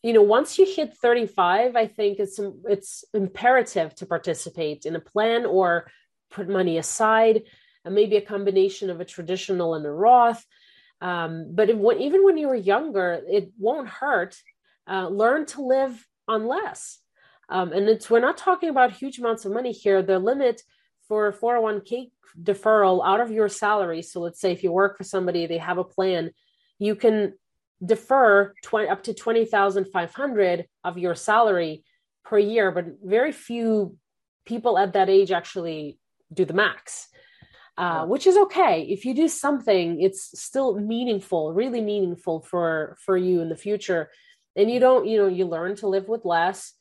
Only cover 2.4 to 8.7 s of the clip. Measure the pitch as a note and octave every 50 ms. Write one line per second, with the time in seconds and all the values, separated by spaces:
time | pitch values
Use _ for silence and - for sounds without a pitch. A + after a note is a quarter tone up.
2.4 | G3+ G3+ - - F3+ - G3+ G3 G3+ - - - - _ _ G#3+ G3 F#3 F#3+ -
3.4 | G#3+ A#3+ B3+ C4 A#3 A#3 - F#3+ E3 D#3 _ - F#3+ - E3+ E3 E3 - E3 -
4.4 | - E3 - - E3 D3+ D3+ D3 - D3 E3 E3+ - - _ G#3 G#3+ A3+ A#3 A#3
5.4 | A#3+ G#3+ D#3+ F#3+ F#3+ F3 E3+ E3+ E3+ - _ _ _ _ _ _ _ _ - -
6.4 | G3+ F3 G3 F#3+ F#3 F3+ E3 E3 D#3+ - - - A3+ G#3+ A3 A3 A3+ A3+ A3 A3
7.4 | A3 _ _ _ _ _ _ _ _ E3+ F#3+ G#3 G#3 G#3 G#3 G#3 G3+ - G#3+ G3+
8.4 | G3 G3+ F#3+ F#3+ F#3+ G3